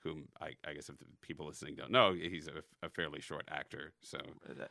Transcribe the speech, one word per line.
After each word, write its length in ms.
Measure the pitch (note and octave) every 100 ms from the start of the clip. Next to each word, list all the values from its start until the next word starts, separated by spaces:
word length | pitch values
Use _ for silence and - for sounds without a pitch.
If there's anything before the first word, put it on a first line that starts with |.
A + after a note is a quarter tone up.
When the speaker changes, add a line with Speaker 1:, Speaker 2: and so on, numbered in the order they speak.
Speaker 1:
whom 240 | D#2+ D#2+ D2 -
I, 140 | D#2 -
I 100 | D2+
guess 160 | D2 -
if 100 | C#2
the 60 | - -
people 260 | - D#2 D2+
listening 260 | D2 D2+ -
don't 140 | -
know, 240 | B2 G#2
he's 340 | F2 E2+ F2 D#2
a, 160 | D2+ - -
a 60 | D#2+
fairly 300 | - D#2+ C#2+
short 260 | - D2 D2
actor. 440 | D2 - C#2+ D2+ -
So, 180 | - - - - -
Speaker 2:
Uh, 60 |
the 160 | - -